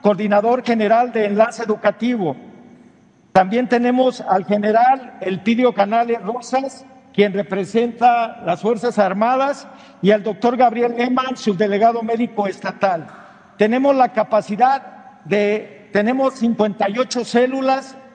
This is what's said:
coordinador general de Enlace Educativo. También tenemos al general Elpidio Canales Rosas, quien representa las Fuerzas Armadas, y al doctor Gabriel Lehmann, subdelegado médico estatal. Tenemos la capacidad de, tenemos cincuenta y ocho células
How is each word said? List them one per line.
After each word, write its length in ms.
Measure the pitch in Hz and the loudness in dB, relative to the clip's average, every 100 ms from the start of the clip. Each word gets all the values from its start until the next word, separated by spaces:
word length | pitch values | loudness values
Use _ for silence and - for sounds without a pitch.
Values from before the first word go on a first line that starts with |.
coordinador 640 | 208 196 214 208 220 247 240 | 2 0 2 2 2 0 0
general 480 | 233 208 226 247 | 0 2 2 2
de 140 | 226 208 | -2 -2
Enlace 360 | 202 226 240 | 2 0 0
Educativo. 720 | 226 214 214 202 233 247 170 135 - - - - - _ _ _ _ | -6 -2 -2 -2 -4 -2 -4 -6 -14 -20 -20 -20 -20 _ _ _ _
También 380 | 190 190 226 247 | 0 2 -2 0
tenemos 500 | 240 240 247 254 247 | 0 2 2 0 -2
al 240 | 214 196 | -2 -2
general 720 | 185 208 208 214 247 269 254 - | 0 -2 2 2 4 2 -4 -10
Elpidio 520 | 185 190 214 233 247 | -8 -4 -2 2 2
Canales 480 | 202 202 226 240 233 | 2 0 0 0 -2
Rosas, 640 | 190 240 - 254 269 - - - _ | -4 -8 -4 -4 -4 -12 -20 -20 _
quien 180 | - 202 | 0 2
representa 1080 | 190 202 190 190 220 240 226 240 233 226 - 165 | 2 -4 -6 -2 -2 -2 2 2 4 -2 -6 -6
las 160 | 175 | -4
Fuerzas 380 | 208 233 240 214 | -2 -2 -2 0
Armadas, 680 | 196 190 226 262 277 277 - - - - | 0 2 0 0 0 -4 -12 -20 -20 -2
y 100 | 185 | 2
al 100 | 208 | 2
doctor 360 | 208 202 240 240 | 0 -2 -2 2
Gabriel 380 | 247 226 240 233 | 2 2 -4 -2
Lehmann, 400 | 240 254 262 254 | -2 -2 -4 -4
subdelegado 680 | - 180 214 202 226 233 | -4 0 0 2 2 2
médico 440 | 226 226 240 - 202 | -4 -2 -4 -4 -6
estatal. 600 | 190 202 185 196 170 151 - - - _ - | -6 -10 -2 -2 -2 -8 -20 -20 -20 _ 0
Tenemos 380 | 214 240 277 269 | 0 2 2 2
la 160 | 247 | 2
capacidad 1080 | - 214 220 - 202 254 269 269 - - - | 0 0 0 -2 0 2 2 -6 -20 -20 -20
de, 680 | 156 202 202 208 - - - | -4 0 0 -2 -6 -20 -4
tenemos 400 | - 208 262 269 | -2 0 0 0
cincuenta 560 | 262 233 226 214 - 196 | 0 -2 2 0 0 -4
y 100 | 214 | -2
ocho 240 | 254 247 | -4 -4
células 720 | 220 240 254 269 262 262 269 - - | -2 0 0 0 0 -2 -4 -20 -20